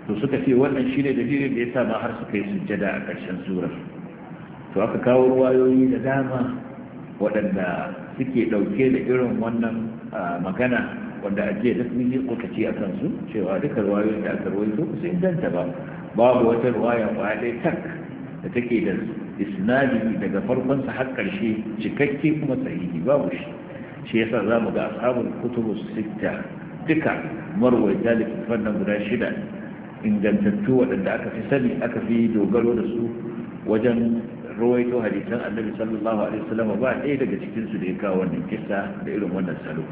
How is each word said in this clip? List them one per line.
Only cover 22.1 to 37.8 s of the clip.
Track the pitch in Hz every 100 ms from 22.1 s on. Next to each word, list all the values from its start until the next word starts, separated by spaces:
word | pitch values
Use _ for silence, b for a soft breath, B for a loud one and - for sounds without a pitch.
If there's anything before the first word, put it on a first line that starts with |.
| 131 160 151
kuma | 147 127
sahihi, | - - 90 85
babu | 123 143 -
shi. | - - - - B B B
Shi | - 113
yasa | 110 117 101
za | 113
mu | 107
ga | 95 -
ashabul | 107 120 123 104 -
kutubu | 120 120 110 98 -
sitta | 110 107 - 95 - - - - -
duka | - 160 - - - - -
marwaita | 90 123 120 104 95 113
littattafan | 117 107 - - 120
nan | 107 98
guda | 95 104
shida | 104 117 104 - - - - - - -
ingantattu | 110 104 104 101 104 - - 127
waɗanda | - 98 95 110
aka | -
fi | - -
sani, | 139 123 123
aka | 117 113
fi | 107 117 117
dogaro | 107 98 117 117 117
da |
su | 104 117 117 - - - - -
wajen | - 107 120 117 117 117 - - 78
rawaito | 87 120 123 123 120
hadisan | 107 98 95 117
Annabi | - 107 110
sallallahu | - 113 110 110 110
alaihi | 101 107
wasallam, | - 113 110 101
ba | 127
ɗaya | 117 143 135
daga | 123 98
cikin | - 113 107
su |
da | 101